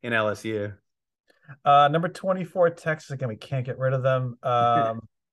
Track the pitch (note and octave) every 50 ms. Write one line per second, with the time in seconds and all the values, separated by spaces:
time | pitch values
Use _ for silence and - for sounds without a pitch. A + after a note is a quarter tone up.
0 | - A#2+ A#2 A2+ G#2+ G#2+ G2+ - - A2 A2 G#2 G2+ G2+ G2+ - _ _ _ _
1 | _ _ _ _ _ _ _ _ _ - C#3 - _ D3 C#3+ C#3+ C#3+ C#3+ D3+ E3
2 | F3 F3+ - - - F#3+ F#3 F#3 F3 D#3 - F#3+ F3 E3+ E3+ - - E3 D#3 D#3
3 | - - C#3+ B2+ C3+ A#2 G#2+ G#2+ - - C#3 C3 B2 C3 - - C3 C3 C3+ C3
4 | B2+ C3 C3 C3 B2+ B2 A#2 - - C3+ B2 A#2+ A#2 A#2+ A#2+ A#2 A#2 A2+ A2 A2+
5 | - - _ _ _ _